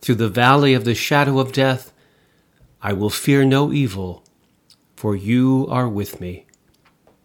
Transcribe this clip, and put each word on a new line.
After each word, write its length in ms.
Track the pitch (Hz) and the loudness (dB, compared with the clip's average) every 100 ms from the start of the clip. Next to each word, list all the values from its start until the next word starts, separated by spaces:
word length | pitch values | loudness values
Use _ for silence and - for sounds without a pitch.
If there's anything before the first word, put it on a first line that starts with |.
through 140 | - 113 | -4 -2
the 120 | 113 | -2
valley 460 | 92 123 143 143 | 2 4 4 4
of 100 | 127 | 2
the 100 | 113 | 0
shadow 440 | 113 - 147 139 135 | -4 0 0 2 0
of 140 | 127 | -2
death, 400 | - 135 123 - _ _ _ _ _ _ _ _ _ | 0 0 0 -8 _ _ _ _ _ _ _ _ _
I 100 | 101 | -6
will 180 | 98 104 | -4 -4
fear 340 | - - 139 | -2 2 2
no 280 | 135 135 143 | 4 2 0
evil, 520 | 143 127 95 90 87 _ _ _ _ _ _ _ - | -2 -2 -4 -10 -12 _ _ _ _ _ _ _ -8
for 180 | 107 | -4
you 520 | 101 98 123 131 131 - | -4 0 0 2 2 0
are 200 | 123 123 | -2 -2
with 320 | 101 101 - | -4 -8 -10
me." 260 | 90 90 - _ _ _ _ _ _ _ | -14 -14 -18 _ _ _ _ _ _ _